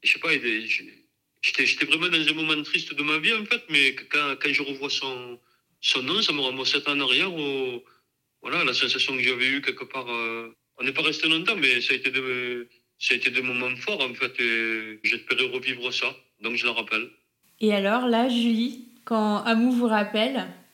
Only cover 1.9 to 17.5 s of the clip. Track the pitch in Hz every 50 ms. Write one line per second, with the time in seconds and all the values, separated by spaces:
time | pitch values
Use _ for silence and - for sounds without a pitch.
1.9 | 160 160 165 180 170 160 160 151 156 156 160 156 156 151 147 - - 170 160 -
2.9 | 151 143 151 147 151 156 156 208 226 220 214 214 240 233 - - 160 147 139 135
3.9 | - - - - - 147 147 143 135 135 - 147 139 143 147 139 139 135 135 143
4.9 | 135 - 135 135 131 127 123 123 123 120 _ _ _ _ _ _ _ _ - -
5.9 | - 139 127 131 170 208 214 - 160 147 139 127 127 131 131 127 - 143 139 143
6.9 | 143 143 143 131 127 139 180 196 180 160 147 143 139 135 131 127 123 120 - _
7.9 | _ _ _ _ _ _ _ _ _ _ - 117 139 175 170 135 123 117 127 123
8.9 | 127 - - 143 135 127 131 127 127 120 123 127 135 139 135 139 127 - 135 -
9.9 | - 131 127 120 117 117 117 113 113 113 113 117 113 _ _ _ _ - 123 127
10.9 | 131 135 156 151 156 - - 160 160 160 180 - 220 196 147 131 127 123 120 -
11.9 | 135 127 127 131 131 131 131 131 127 123 123 123 123 120 120 - _ _ _ _
12.9 | _ _ - - 131 123 123 131 123 127 127 127 123 123 123 127 127 120 - -
13.9 | 214 175 143 123 120 120 135 120 - - 123 117 113 113 113 113 113 110 110 110
14.9 | 107 107 _ - 117 110 - - 123 120 127 127 123 127 123 131 131 120 120 127
15.9 | 120 - 120 123 - - _ _ _ _ 101 113 120 117 117 123 117 117 107 104
16.9 | 110 107 98 - - _ _ _ _ _ _ _